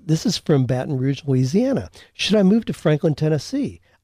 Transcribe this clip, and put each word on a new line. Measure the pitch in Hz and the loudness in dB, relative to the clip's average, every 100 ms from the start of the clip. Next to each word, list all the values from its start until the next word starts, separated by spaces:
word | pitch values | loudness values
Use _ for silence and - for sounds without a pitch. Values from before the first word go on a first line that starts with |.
| - | -2
this | 160 | -2
is | 226 - | -2 -2
from | - 143 123 | 0 2 2
Baton | 127 135 131 | -2 -4 -2
Rouge, | 135 139 143 | -2 -2 0
Louisiana. | 131 131 185 262 202 87 - - | 0 2 2 0 -2 -6 -14 -18
"Should | - - 208 | -8 0 2
I | |
move | 190 226 220 | 4 2 0
to | |
Franklin, | 151 160 151 165 143 | -2 0 2 0 0
Tennessee? | 156 156 - 277 202 87 _ _ | 0 -2 -4 -6 -6 -10 _ _